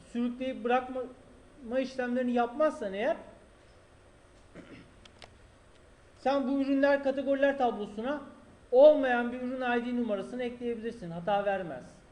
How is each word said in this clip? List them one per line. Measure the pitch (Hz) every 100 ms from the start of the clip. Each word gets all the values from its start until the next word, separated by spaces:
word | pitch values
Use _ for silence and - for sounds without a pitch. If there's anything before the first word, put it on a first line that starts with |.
| -
sürükleyip | 233 247 240 254 233
bırakma | 226 254 262 254 247 - - - - - 240 254
işlemlerini | 262 - 247 247 247
yapmazsan | 240 240 247 311 - 214
eğer | 190 247 330 - - - - - - - - - - - - - - - - 170 - - - - - - - - - - - - -
sen | 262 277 254
bu | 277
ürünler | 269 277 285 277
kategoriler | 269 269 269 277 277 277
tablosuna | 247 208 208 - 240 294 - - - - -
olmayan | 247 294 294 262 240 240
bir | 254
ürün | 247 262
I | 254 240 240
D | 240
numarasını | 226 202 190 247
ekleyebilirsin. | 247 240 240 226 226 220 175
Hata | 165 175 202
vermez. | 202 196 175 131 - - -